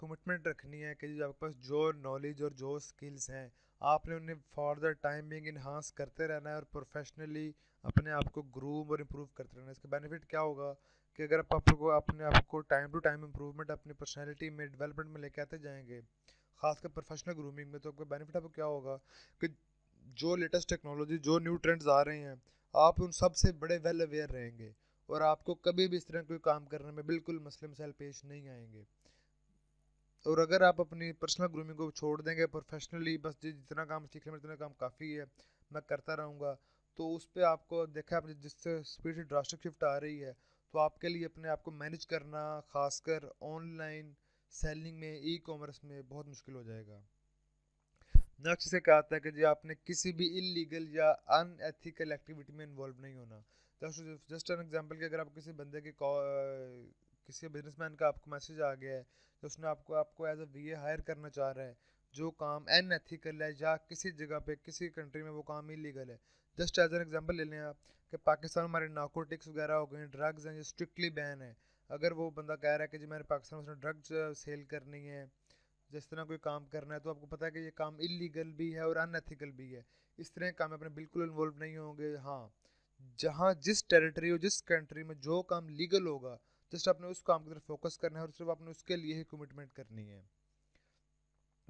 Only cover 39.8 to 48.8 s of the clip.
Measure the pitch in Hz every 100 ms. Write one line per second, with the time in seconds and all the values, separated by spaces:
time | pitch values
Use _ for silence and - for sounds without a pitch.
39.8 | 151 143 151 147 135 123 _ _ _ -
40.8 | 151 - 175 170 160 160 160 151 165 151
41.8 | 151 165 - 160 147 151 151 151 - 143
42.8 | 143 - 160 156 143 - 151 160 165 160
43.8 | 156 156 151 143 _ _ _ - 156 156
44.8 | 165 160 156 156 160 170 165 151 147 135
45.8 | 147 139 131 143 147 131 - 131 113 110
46.8 | 104 104 101 _ _ _ _ _ _ _
47.8 | _ _ _ - - - 156 175 - 180